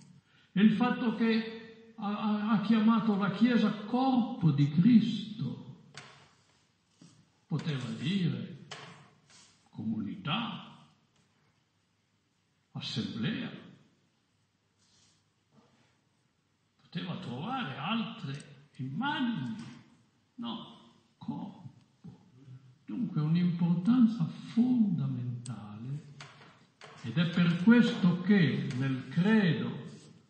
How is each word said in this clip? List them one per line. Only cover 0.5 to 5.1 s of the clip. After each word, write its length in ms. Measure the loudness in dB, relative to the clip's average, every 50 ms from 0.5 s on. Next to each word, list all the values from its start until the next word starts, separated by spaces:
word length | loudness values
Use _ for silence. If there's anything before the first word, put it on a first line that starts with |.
E 100 | 2 6
il 140 | 6 6 6
fatto 400 | 4 2 0 0 0 -2 -2 -2
che 760 | 0 0 2 2 0 -2 -4 -10 -14 -16 -18 -20 -20 -20 -20 -14
ha, 220 | -8 -6 -6 -4 -2
ha, 320 | -2 0 0 0 0 0
ha 100 | 0 2
chiamato 560 | 2 2 2 4 4 4 4 4 2 2 0
la 160 | 2 0 -2
Chiesa 400 | 2 2 2 4 4 4 2 2
corpo 800 | 0 -4 -6 -4 -2 0 2 2 2 2 0 0 -2 0 2 2
di 180 | 4 4 2 2
Cristo, 1120 | 4 4 6 8 8 8 6 4